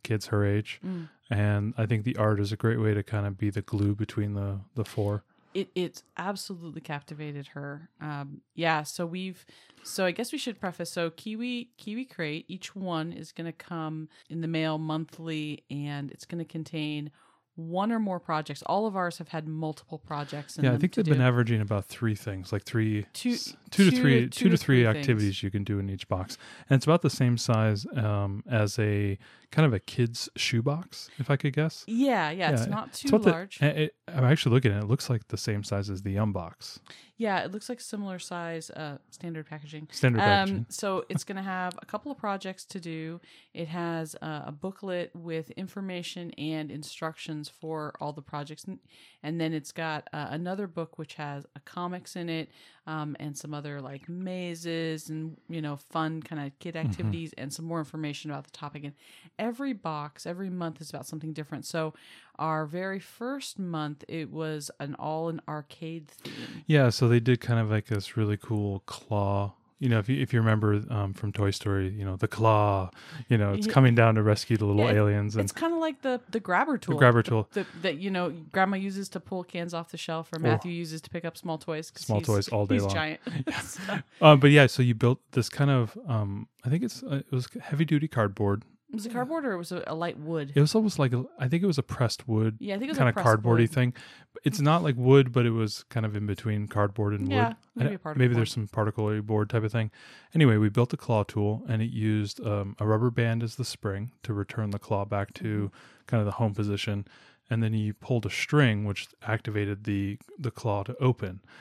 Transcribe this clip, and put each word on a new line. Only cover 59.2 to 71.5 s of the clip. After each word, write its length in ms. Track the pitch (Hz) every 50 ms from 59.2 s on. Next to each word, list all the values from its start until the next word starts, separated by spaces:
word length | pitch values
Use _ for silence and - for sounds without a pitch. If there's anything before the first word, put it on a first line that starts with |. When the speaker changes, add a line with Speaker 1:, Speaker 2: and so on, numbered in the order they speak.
| - 165 _ -
Speaker 2:
every 340 | 214 233 233 233 277 277 254
box, 540 | 196 - 165 156 151 147 151 - - -
every 240 | - 175 175 196 190
month 300 | 180 180 170 165 156 160
is 100 | 160 147
about 160 | - 156 -
something 260 | - - 156 151 156 156
different. 320 | 151 151 143 160 151 147
So 280 | - - 165 160 156 156 - - - - - - _ _ -
our 280 | 151 160 156 156 156
very 320 | 151 151 180 185 190 190 196
first 600 | 185 - - - 233 247 269 277 269 - - -
month, 460 | 190 175 170 156 151 147 147 143 - -
it 220 | - 165 156 123
was 400 | - 156 160 156 156 151 147 - - -
an 140 | 143 143 143
all 320 | - - 151 156 160 165 170
an 120 | 165 165 -
arcade 640 | - 151 151 147 - - - 170 160 165 165 156 -
theme. 560 | - - - - - - 120 - - - -
Speaker 1:
Yeah, 220 | - 156 147 135 120
so 180 | 110 - 139 117
they 120 | 120 120
did 200 | 113 123 123 117
kind 200 | - - 120 113
of, 100 | 113 107
like, 160 | 107 107 101
this 300 | - 110 104 98 - -
really 200 | 117 110 104 104
cool 440 | 101 - - 113 104 104 101 98 98 -
claw. 680 | - - - - - 113 104 101 98 101 98 101 98 - _ _ _ _ -
You 100 | 139 127
know, 100 | 117 113
if 100 | 101 107
you, 120 | 131 143 135
if 100 | - -
you 60 | 120
remember, 420 | 113 113 110 107 104 104 104 104 107 -
um, 220 | - 107 101 98 98
from 200 | - - 104 101
Toy 180 | - 104 98